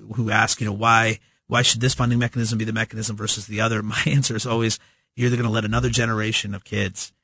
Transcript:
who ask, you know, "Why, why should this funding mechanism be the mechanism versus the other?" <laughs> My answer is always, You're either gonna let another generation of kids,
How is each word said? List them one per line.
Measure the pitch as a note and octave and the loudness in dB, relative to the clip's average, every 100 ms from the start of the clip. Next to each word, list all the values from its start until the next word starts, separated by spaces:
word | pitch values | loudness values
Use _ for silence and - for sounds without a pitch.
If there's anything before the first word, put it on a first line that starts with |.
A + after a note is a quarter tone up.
| G#2+ G#2+ | -10 -4
who | A2 | 0
ask, | G#2+ A2 - | 2 2 0
you | G#2+ | -2
know, | |
"Why, | G2+ A#2 A2+ A2+ A2 _ _ _ | 0 4 6 4 0 _ _ _
why | A#2+ | 2
should | B2+ A#2 | 2 2
this | B2+ | 0
funding | - A#2+ A#2+ | 2 2 2
mechanism | A#2+ A#2+ A2+ A2+ | 0 -2 -2 -2
be | A2 | -2
the | |
mechanism | A2+ A2 A2 G#2+ G#2 | -2 -4 -4 -6 -4
versus | G#2+ - G2+ | -4 -4 -4
the | G#2 | -2
other?" | A2 A2 | 0 0
<laughs> | G#2 G#2 | -2 -2
My | - | 2
answer | C#3+ C3 A2+ | 2 2 -2
is | B2+ | -2
always, | A2+ A2+ - _ _ _ - | 0 0 -2 _ _ _ -2
You're | B2 | 0
either | A#2+ | 0
gonna | A#2 | 0
let | A2 G#2+ | 0 0
another | A2+ B2 | 0 0
generation | A#2 A#2 A2 G#2+ G#2+ G#2 G2 | 0 0 0 -2 -2 -4 -10
of | |
kids, | - A2 G2 - - _ | -8 -4 -4 -6 -14 _